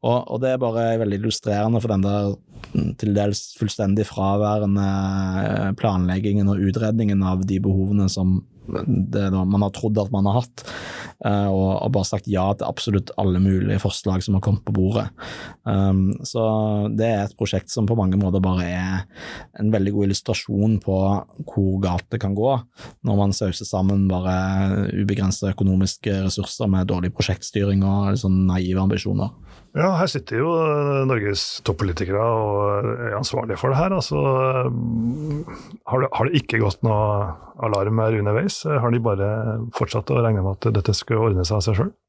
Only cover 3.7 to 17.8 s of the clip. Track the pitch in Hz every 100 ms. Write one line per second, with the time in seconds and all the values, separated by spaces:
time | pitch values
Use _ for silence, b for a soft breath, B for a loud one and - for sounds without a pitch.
3.7 | - 101 101 107 - 98 101 104 104 104
4.7 | 101 98 98 95 98 95 95 101 104 98
5.7 | 98 113 92 90 92 107 101 98 98 98
6.7 | 92 110 113 110 98 95 92 95 95 104
7.7 | 95 95 101 95 95 92 92 - - -
8.7 | - - - 95 110 98 95 92 101 101
9.7 | 196 113 107 101 110 98 107 123 - B
10.7 | B B B B B - 101 101 95 95
11.7 | 95 - 101 92 104 - 98 95 101 -
12.7 | - - 101 95 - 98 90 95 92 98
13.7 | 98 98 - - 92 92 95 101 98 -
14.7 | 104 92 110 - - B B B B -
15.7 | 101 98 95 95 101 - 117 110 110 107
16.7 | 104 104 107 113 107 101 - 101 95 -
17.7 | -